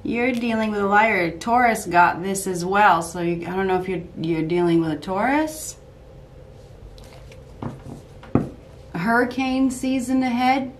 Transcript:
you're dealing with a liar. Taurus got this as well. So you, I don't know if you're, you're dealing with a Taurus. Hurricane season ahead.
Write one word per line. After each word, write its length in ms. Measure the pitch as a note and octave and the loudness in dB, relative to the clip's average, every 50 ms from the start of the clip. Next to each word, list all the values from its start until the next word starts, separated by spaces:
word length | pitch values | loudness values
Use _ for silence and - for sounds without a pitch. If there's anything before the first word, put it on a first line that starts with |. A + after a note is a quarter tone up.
| - | -4
you're 300 | - A3 A#3 A#3+ B3+ B3 | -4 -2 0 0 0 0
dealing 360 | A#3 A#3 A#3+ A3+ A3 A3 G#3+ | -2 -2 -2 0 0 0 -2
with 120 | G#3 G#3 | 0 0
a 40 | G3+ | 0
liar. 460 | G3 G3+ G#3 G#3+ A3+ G#3+ F#3+ F3 E3 | 2 4 4 4 4 2 2 0 0
Taurus 560 | D#3+ - - A#3 A#3 B3 B3 A#3 A3 - - F#3 | -2 -4 -2 0 2 4 4 4 2 0 -4 2
got 340 | D#3+ F3 F3 F3 - - | 4 6 6 6 4 0
this 240 | F3 G3 F#3+ F#3+ - | -4 -4 -4 -4 -4
as 180 | F#3+ F#3 E3+ E3+ | -4 -4 -4 -2
well. 380 | F#3 F#3+ G3+ G#3 G3+ F3+ E3+ | 0 2 6 6 6 6 6
So 200 | E3+ - - F3+ | 2 -4 -6 -4
you, 260 | F3 E3+ F3 E3+ - - | -2 -2 -2 -2 -4 -6
I 80 | F3+ | -4
don't 100 | F#3 G3 | -2 0
know 140 | F#3+ F#3 F3+ | 0 0 0
if 100 | F3+ F#3+ | 0 -2
you're, 140 | F#3 E3+ E3+ - - - | -4 -6 -6 -10 -10 -6
you're 220 | D#3+ E3 E3 D#3+ D#3+ | -2 -2 0 0 0
dealing 360 | D#3+ F3 F3 F3 E3+ E3 E3 | 0 2 2 4 4 4 4
with 120 | E3 D#3+ | 2 2
a 60 | D#3 D3+ | -2 -4
Taurus. 800 | - F#3+ F#3 F#3+ G#3+ B3+ C#4 D4 D#4 D#4 D#4 - - - - - - - - - - - - - - - - - - - - - - - - - - - - - - - - - - - - - - - - - - - - - - - - - - - - - - - - - - - - - - - - - - - - | -4 -4 -2 0 0 2 2 2 0 -2 -4 -8 -12 -12 -14 -16 -20 -20 -20 -20 -20 -20 -20 -20 -20 -20 -20 -20 -20 -20 -20 -20 -20 -20 -20 -20 -20 -20 -20 -20 -20 -20 -20 -20 -20 -20 -20 -20 -20 -20 -16 -10 -10 -10 -10 -12 -16 -16 -16 -16 -18 -20 -20 -20 -20 -4 -4 -2 -2 -2 -10 -16 -20 -20 -20 -20 -20 -10 -8
Hurricane 760 | F3+ E3+ G#3+ A#3 A#3+ B3+ B3 - - C4 C4 C4 C4 C4+ C4+ | -4 -2 2 2 2 2 0 -2 -4 -4 -2 0 0 0 0
season 500 | A#3+ - - C4 C4 C4+ A#3+ B3+ C4 C4 | 0 -2 -4 -2 -2 -2 -2 0 0 0
ahead. 500 | C4 B3+ A#3 B3 B3+ B3+ C4 C#4 B3+ B3 - - | 0 0 -2 0 2 2 0 0 -2 -8 -10 -16